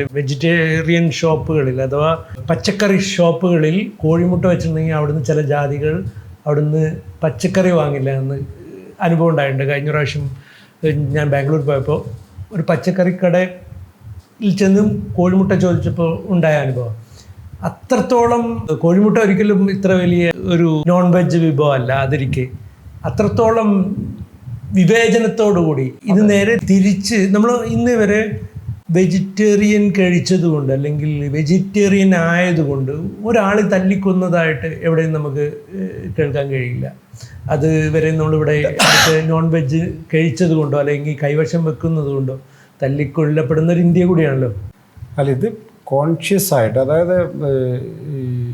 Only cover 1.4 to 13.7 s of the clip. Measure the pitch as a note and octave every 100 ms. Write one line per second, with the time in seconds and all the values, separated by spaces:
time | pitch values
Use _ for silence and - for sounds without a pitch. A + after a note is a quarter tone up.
1.4 | - D#3 C3 B2+ C3+ C#3+ D#3 D#3+ - -
2.4 | - E3 - G3 G#3 F#3+ F#3+ - E3+ E3
3.4 | F3+ E3+ D#3 F3+ G#3+ - D#3 E3 F3 F3
4.4 | F#3 E3+ E3 D#3+ D#3+ D#3 D3 D#3 C3+ D3+
5.4 | C#3+ D3 C#3 C#3+ D3+ E3+ F#3+ - - -
6.4 | D3+ D3 D3+ D#3 D#3 F3 - - D#3+ -
7.4 | F#3 F#3+ F#3 E3+ D3 C#3+ C3+ C3+ C3+ C#3
8.4 | C#3 - - - - - F3 E3 E3 D3
9.4 | C#3 C3+ C#3 C#3+ D3 D3+ C#3 D3 C#3 -
10.4 | - - - _ D#3 D3 C#3 D3+ D3 C#3
11.4 | C#3 D#3 C#3 C#3 B2+ D#3 - - - -
12.4 | - G#3 D#3+ E3 - F#3 F3+ F3+ F3+ F3+
13.4 | F#3 - -